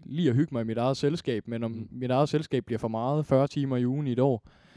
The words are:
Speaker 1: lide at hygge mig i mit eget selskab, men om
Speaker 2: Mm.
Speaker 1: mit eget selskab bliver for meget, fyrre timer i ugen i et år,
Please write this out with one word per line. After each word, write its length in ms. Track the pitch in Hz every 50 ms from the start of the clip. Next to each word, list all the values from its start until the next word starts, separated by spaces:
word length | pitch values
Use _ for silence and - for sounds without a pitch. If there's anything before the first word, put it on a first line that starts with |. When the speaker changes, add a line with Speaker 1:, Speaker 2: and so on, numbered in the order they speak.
| -
Speaker 1:
lide 240 | - 131 160 180 139
at 60 | 113
hygge 200 | 127 147 160 135
mig 60 | 120
i 40 | 113
mit 120 | 113 110
eget 200 | 113 120 131 135
selskab, 500 | - - 143 160 170 - - 120 107 -
men 160 | - 117 117 117
om 80 | 117
Speaker 2:
Mm. 160 | 117 113 107 -
Speaker 1:
mit 200 | - 123 127 123
eget 180 | 127 131 151 151
selskab 360 | - 151 156 - - 127 107
bliver 140 | - 113 110
for 80 | -
meget, 380 | 113 110 110 117 131 143 156 147
fyrre 220 | - 139 131 139
timer 300 | 143 - 147 139 135 131
i 80 | 123 123
ugen 220 | 123 131 147 151
i 40 | 135
et 80 | 120 120
år, 280 | 131 143 127 110 - - _ _ _ _ _